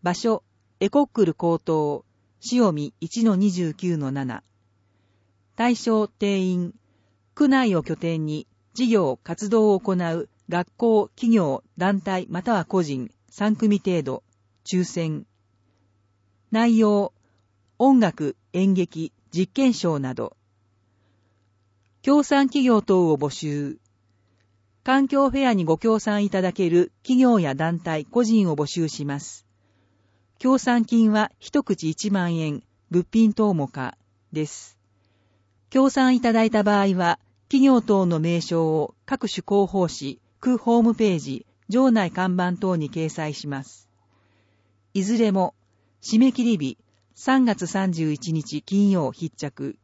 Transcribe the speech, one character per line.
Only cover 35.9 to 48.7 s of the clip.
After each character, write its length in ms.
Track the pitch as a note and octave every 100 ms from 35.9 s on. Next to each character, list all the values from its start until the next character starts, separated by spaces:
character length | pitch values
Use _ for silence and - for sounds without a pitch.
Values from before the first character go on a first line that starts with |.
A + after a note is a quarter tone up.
賛 260 | C4+ C4 B3+
い 60 |
た 100 | A#3+
だ 120 | A3+
い 60 | A3
た 120 | A3
場 180 | G#3 G#3
合 160 | G3+ F#3
は、 240 | F3 E3 _ _ _
企 180 | C#4 C4+
業 160 | B3
等 240 | A3+ G3 F3+
の 140 | E3
名 200 | D#3+ E3+
称 280 | - E3+ D#3+
を 260 | D#3 D3 _
各 240 | - C4+ G#3+
種 160 | - -
広 240 | G3+ F#3+
報 160 | F#3+ F3
誌、 320 | - C#3 - _ _
区 160 | - B3
ホ 240 | - A#3
ー 20 |
ム 120 | A#3
ペ 220 | A3+ A3 F3
ー 20 |
ジ、 280 | B2+ C3 - _ _
場 220 | A3+ C4
内 200 | A3+ F3+
看 220 | - F#3
板 220 | F3+ F3+
等 200 | F3 F#3+ F3
に 140 | D3
掲 200 | D#3+ D#3+
載 240 | D#3+ D3+
し 140 | D3 D3
ま 160 | C#3
す。 260 | C3+ - _ _ _ _ _ _ _ _ _ _ _
い 100 | G3
ず 140 | F#3+ A3+
れ 120 | A3
も、 240 | F#3+ F3+ _ _ _ _ _
締 180 | - A3
め 140 | C4
切 120 | B3
り 120 | A#3+ G#3
日、 220 | C3+ - _ _ _
三 300 | _ - C4
月 220 | B3 G3 F3
三 260 | G3 F#3+
十 180 | E3 D#3
一 220 | D3+ F3
日 300 | D#3+ D3 D3+
金 260 | -